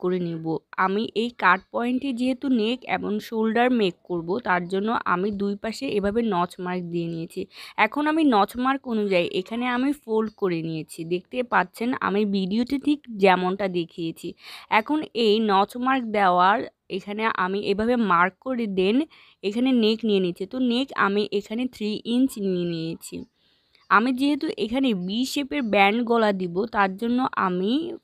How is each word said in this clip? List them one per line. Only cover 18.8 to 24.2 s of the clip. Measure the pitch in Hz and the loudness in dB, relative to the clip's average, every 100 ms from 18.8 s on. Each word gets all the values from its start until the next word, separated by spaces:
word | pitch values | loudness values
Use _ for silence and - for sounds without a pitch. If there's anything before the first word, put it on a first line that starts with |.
| 185 247 320 - - _ | 4 4 0 -6 -20 _
এখানে | 190 220 262 247 | -4 0 2 4
নেক | 214 226 226 | 4 2 2
নিয়ে | 196 | 2
নিয়েছি। | 180 175 196 | 2 -2 -6
তো | 254 247 | -2 0
নেক | 240 - - 196 | 0 -2 0 2
আমি | 202 - 202 | 2 0 -2
এখানে | - 220 254 | -4 -6 -6
থ্রি | - 214 214 - | -4 -4 -4 -2
ইঞ্চ | 240 262 214 196 | 0 0 0 -2
নিয়ে | 180 175 | -2 -2
নিয়েছি। | 165 165 - - 170 - _ _ _ _ _ - | -4 -6 -8 -10 -14 -14 _ _ _ _ _ 2
আমি | 196 247 | 2 2
যেহেতু | 247 | 2